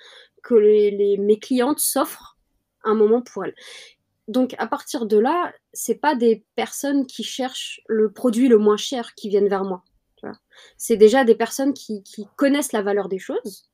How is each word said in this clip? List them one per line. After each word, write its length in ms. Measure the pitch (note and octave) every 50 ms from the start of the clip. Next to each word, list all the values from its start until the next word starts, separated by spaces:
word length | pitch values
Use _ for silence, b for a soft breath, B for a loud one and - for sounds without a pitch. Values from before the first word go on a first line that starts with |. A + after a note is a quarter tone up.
| B B B B B B B _
que 120 | - - B3
les, 360 | A3 G#3 G#3+ G#3+ G#3+ G#3 G#3
les, 260 | G3+ G3 G3+ G3+ G3+ G3
mes 200 | G3+ G3+ G#3+ G#3+
clientes 420 | - - C4 B3 A#3+ C4+ D4+ -
s'offrent 560 | - - - C4 D4 - - - - - _ _ _ _ _ _ _ _ _ _ -
un 100 | A3 G#3+
moment 280 | A3 G#3+ G#3 A3+ B3+
pour 220 | A#3+ - - G3+ F#3
elles. 100 | - - B B B B B B B B _ _ _ _ _ _ -
Donc, 260 | G#3+ B3+ B3+ B3 - -
à 80 | A#3+
partir 400 | A3+ - C4+ - - - C#4 A#3
de 120 | G3+ G#3+ G#3
là, 340 | A3+ C4+ D#4+ F4+ F4 - - _ _ _
c'est 280 | - - - - A3 G#3+
pas 140 | - D4 D#4
des 280 | A#3+ A#3+ A#3 A3 G#3 - _ _
personnes 500 | - B3 - - - - C#4 C#4+ C#4+ C4
qui 160 | B3+ - -
cherchent 580 | A3 - - - B3+ C4 - - - - - - _
le 260 | - A3+ A3 G#3+ G#3
produit 360 | G3 - - B3+ G#3+ A3+ C4 C4+
le 100 | A#3 G#3
moins 180 | G#3+ G#3 G#3
cher 380 | G#3 - - C#4 B3 A3+ - -
qui 140 | - - G#3
viennent 200 | F#3+ G3+ G3+ G3+
vers 160 | G3+ F#3+ G3
moi, 200 | G3 F#3 F#3 - _ _ _ _ _ _
tu 100 | _ -
vois. 100 | - - - _ b b b b b b
C'est 200 | - - - A#3
déjà 280 | F#3+ G#3+ G#3+ A3 C4+ C4
des 120 | A3+ A3
personnes 360 | A3 A#3 A#3 - - C4+ C#4+
qui, 300 | C4 - - - A3 G3+
qui 240 | G3 - - - G3+ - _
connaissent 360 | - C#4+ C#4 C#4 C#4+ D4+ -
la 100 | - G#3+
valeur 260 | G3 G#3 G3+ G3+ F#3+ F3+
des 100 | F#3+ F#3
choses, 520 | - - C#4+ A4+ - A3 F#3+ - _ _